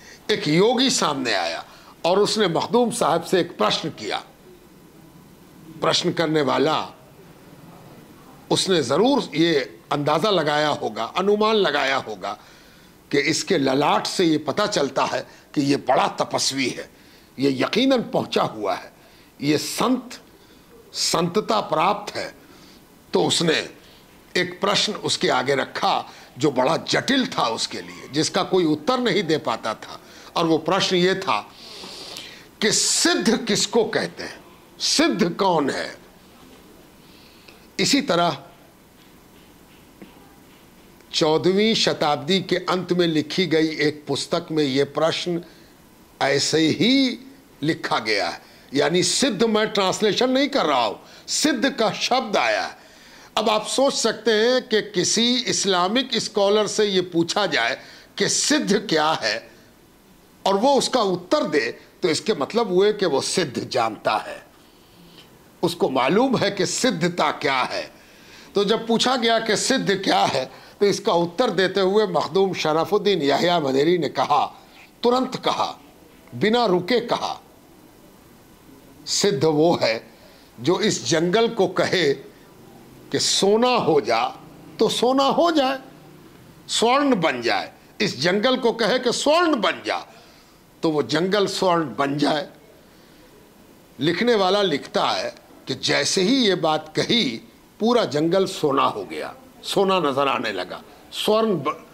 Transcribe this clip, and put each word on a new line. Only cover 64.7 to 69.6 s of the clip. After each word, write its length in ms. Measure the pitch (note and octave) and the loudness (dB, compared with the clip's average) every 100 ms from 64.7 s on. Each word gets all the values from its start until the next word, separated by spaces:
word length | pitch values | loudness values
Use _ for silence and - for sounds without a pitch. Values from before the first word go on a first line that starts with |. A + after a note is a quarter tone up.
| - - - - - - - - - | -20 -20 -20 -20 -20 -20 -20 -20 -4
उसको 260 | F3+ - F3 | -4 -2 -2
मालूम 500 | C3 B2+ F#3 C4+ A3+ | 0 2 2 2 2
है 120 | G3 | 0
कि 160 | G3 F3 | -2 -4
सिद्धता 640 | - B3 F#3 F3 F3 D#3 | -2 -2 0 -2 0 -2
क्या 320 | - C#3+ C3 | -2 -2 0
है। 300 | A#2 G2 D2+ - - - - - - | -2 -4 -10 -14 -20 -20 -20 -20 -6
तो 100 | G3 | -2
जब 220 | G3+ A3 A3+ | 0 0 0
पूछा 300 | A3+ B3 B3+ | 0 2 0
गया 220 | A3+ A3+ | 2 2
कि 180 | A3+ | 2
सिद्ध 380 | G3+ | 0